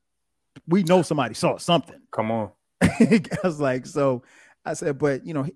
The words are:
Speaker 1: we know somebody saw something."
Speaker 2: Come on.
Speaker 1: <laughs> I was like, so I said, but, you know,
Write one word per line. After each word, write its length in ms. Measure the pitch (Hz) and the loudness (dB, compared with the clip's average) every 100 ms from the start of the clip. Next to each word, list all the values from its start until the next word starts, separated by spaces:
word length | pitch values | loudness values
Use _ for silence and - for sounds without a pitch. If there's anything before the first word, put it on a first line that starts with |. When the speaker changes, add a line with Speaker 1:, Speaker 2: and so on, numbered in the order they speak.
| _ _ _ _ _ - - | _ _ _ _ _ -16 0
Speaker 1:
we 160 | 185 | 0
know 180 | 170 185 | 4 4
somebody 320 | 160 151 117 | 4 0 -2
saw 240 | 107 165 107 | -2 -2 -2
something." 420 | - 170 - - _ | 2 0 0 -12 _
Speaker 2:
Come 180 | - 110 | -6 -2
on. 180 | 113 101 - _ | -2 -4 -10 _
Speaker 1:
<laughs> 160 | - | -2
I 380 | - - 208 214 - 185 | 0 4 4 4 0 -4
was 160 | 185 147 | -4 -2
like, 260 | 139 127 135 | -2 -2 -4
so 360 | 151 139 123 - _ _ _ | -2 0 0 -6 _ _ _
I 100 | - | -10
said, 240 | 151 170 135 | -4 -4 0
but, 280 | 147 131 165 | 0 0 -4
you 80 | |
know, 120 | 151 135 | -4 -4